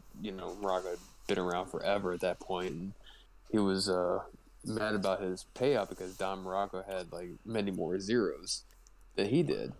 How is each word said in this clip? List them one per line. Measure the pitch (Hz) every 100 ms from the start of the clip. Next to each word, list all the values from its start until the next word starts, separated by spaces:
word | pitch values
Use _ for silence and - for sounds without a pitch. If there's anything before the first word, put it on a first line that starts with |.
| - -
you | 104
know, | 95 87 95
Morocco | 101 92 92
had | 87 - - -
been | 98
around | 90 87 92
forever | - 95 101 95
at | 87
that | 90 -
point, | - 92 92
and | 82 95 - - - - - -
he | 110
was, | 98 95 92
uh, | 90 90 92 - - - - 123
mad | 107 107 104
about | 95 95
his | 95 90 - -
payout | 127 123 98
because | - 92 98
Don | 95 95
Morocco | 92 95 98 92 98
had, | 95 85
like, | 85 90 80 107
many | 113 101
more | 90 82 92
zeros | 98 120 92 69 - - - - - - - -
than | 101
he | 139
did. | 175 50 62